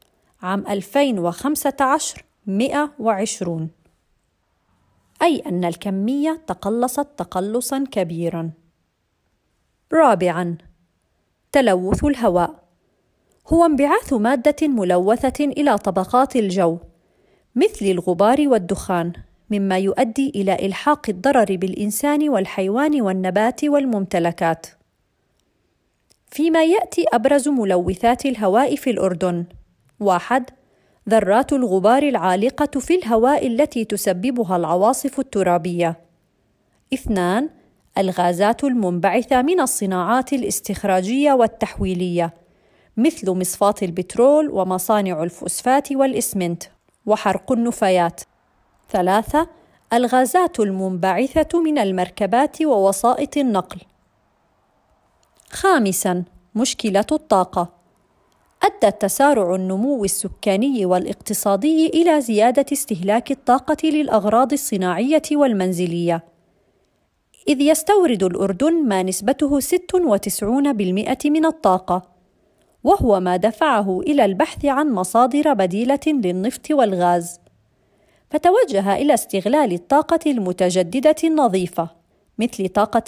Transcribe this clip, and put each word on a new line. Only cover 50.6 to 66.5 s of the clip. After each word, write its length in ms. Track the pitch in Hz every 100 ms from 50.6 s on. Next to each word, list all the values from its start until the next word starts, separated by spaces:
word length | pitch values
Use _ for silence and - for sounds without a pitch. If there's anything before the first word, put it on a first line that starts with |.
| 208 190 190 185 190 185 269 320 311 339
من 160 | 320 294
المركبات 840 | 202 185 180 - 196 233 294 -
ووسائط 760 | 311 214 196 196 233 247 285 285
النقل. 420 | 262 196 - 175 - _ _ _ _ _ _ _ _ _ _ _ _ _ _ _ _
خامسًا، 720 | - 381 320 202 185 190 180 175 _ _ 214
مشكلة 500 | 262 - 214 196 214
الطاقة. 680 | 302 - 196 180 185 175 _ _ _ _ _ _ _ _ -
أدى 280 | 415 - 208
تسارع 640 | 202 196 - 285 254 180 185
النمو 480 | 185 190 262 269
السكاني 800 | 190 - 185 - 208 196 277 254 180
والاقتصادي 1040 | 180 - - - 202 208 196 294 320 320
إلى 340 | 320 339 302
زيادة 440 | 233 208 233 254 277
استهلاك 580 | 277 - 180 190 226 -
الطاقة 460 | 269 - 262 - 302
للأغراض 720 | 320 302 277 214 202 226 254
الصناعية 680 | 285 - 202 180 175 254 311 -
والمنزلية، 920 | 294 269 202 185 175 180 170 170 165 - _ _